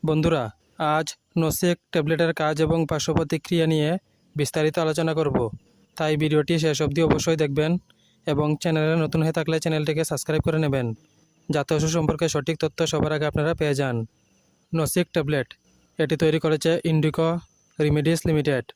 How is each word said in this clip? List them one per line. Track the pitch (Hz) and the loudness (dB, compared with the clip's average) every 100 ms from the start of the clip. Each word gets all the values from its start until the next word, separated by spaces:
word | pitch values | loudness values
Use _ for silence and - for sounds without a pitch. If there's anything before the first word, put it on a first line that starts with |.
বন্ধুরা, | 160 156 160 160 113 - _ _ 156 | 0 0 2 0 -2 -10 _ _ 0
আজ | 151 160 - _ - | 0 -2 -10 _ -2
নসিক | 160 151 180 175 _ | -2 0 0 -2 _
ট্যাবলেটের | 175 151 160 165 | -2 0 0 0
কাজ | 160 156 151 | 0 -2 0
এবং | 156 165 156 | 0 0 0
পার্শ্ব | 156 - | -2 0
প্রতিক্রিয়া | 160 156 160 - 170 160 | 0 0 -4 -2 0 2
নিয়ে | 156 151 180 _ _ _ - | 2 0 -2 _ _ _ -6
বিস্তারিত | 143 - 156 156 | -4 0 0 0
আলোচনা | 160 156 165 | -2 0 0
করব, | 160 147 131 117 - _ _ _ - | 0 0 0 -4 -6 _ _ _ -4
তাই | 156 156 | -2 0
ভিডিওটি | 156 151 147 170 | 2 2 2 0
শেষ | 160 147 | 2 0
অবধি | 151 143 | 0 2
অবশ্যই | 160 151 165 160 | 2 2 2 0
দেখবেন | 151 139 151 180 _ _ _ _ - | 0 0 0 0 _ _ _ _ -4
এবং | 143 151 151 | 0 0 0
চ্যানেলে | 175 160 156 165 | 0 0 2 0
নতুন | 156 165 | 0 0
হয়ে | 156 160 | 0 -2
থাকলে | 156 160 | -2 -2
চ্যানেলটিকে | 165 156 151 156 | 0 -2 -2 -2
সাবস্ক্রাইব | 156 151 - 156 | -2 -4 -2 -2
করে | 160 156 | 0 0
নেবেন, | 156 135 120 110 _ _ _ _ _ | 0 0 -2 -6 _ _ _ _ _
যাতে | 147 143 | -4 0
ওষুধ | 156 160 165 | 0 0 0
সম্পর্কে | 156 156 165 | 0 0 0
সঠিক | 151 139 160 | -2 -4 -2
তথ্য | 160 - 165 | -4 -2 -2
সবার | 156 156 | 0 -2
আগে | 151 151 | 0 -2
আপনারা | 151 151 | 0 -2
পেয়ে | 165 151 | 0 0
যান। | 139 139 120 113 _ _ _ _ _ _ | 0 0 -2 -4 _ _ _ _ _ _
নসিক | 165 147 - 175 | -2 0 0 -2
ট্যাবলেট, | - 143 151 123 - _ _ _ - | -2 0 -2 -4 -10 _ _ _ -4
এটি | 156 160 | -2 2
তৈরি | 160 156 | 2 2
করেছে | 160 151 165 165 | 2 0 2 0
ইন্ডিকো | 170 156 151 147 165 170 - _ _ - | 2 2 2 2 0 0 -6 _ _ -2
রেমেডিস | 151 147 147 165 - | 0 2 2 0 2
লিমিটেড। | 156 143 135 - | 0 2 -2 -4